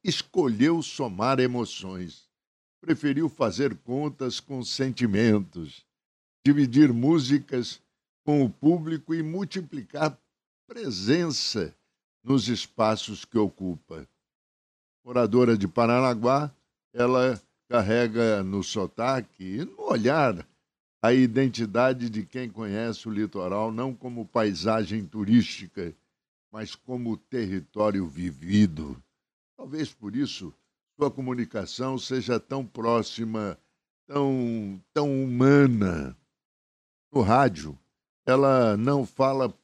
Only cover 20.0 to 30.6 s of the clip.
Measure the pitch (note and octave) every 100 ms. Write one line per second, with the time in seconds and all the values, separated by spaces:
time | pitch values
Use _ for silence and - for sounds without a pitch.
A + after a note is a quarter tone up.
20 | A2+ D#3 C3+ F2 - _ _ _ _ _
21 | A2+ C3 B2+ A#2 C3+ A2+ A2+ G#2+ B2+ B2
22 | A#2+ A2 F#2 C3 A#2+ G2+ A2 G2+ A#2 G#2
23 | A#2 G#2 G#2+ G2+ F2+ G2 A2+ A2+ C3 B2
24 | B2+ A#2+ G#2 A#2+ G#2+ E2+ G2 A2 G2 A2
25 | F#2+ G#2+ G2+ A#2 G#2 - F#2 - E2+ -
26 | _ _ _ _ _ A2 G#2+ - - B2
27 | A#2+ G#2+ _ B2+ G2+ F#2+ D2+ G#2 G#2+ G2
28 | F2 C#2+ F2+ C2+ E2 G#2 G2+ D#2 D2+ B1+
29 | _ _ _ _ _ - C3+ D#3 D3 -
30 | G#2 A#2 C#3 - F2+ -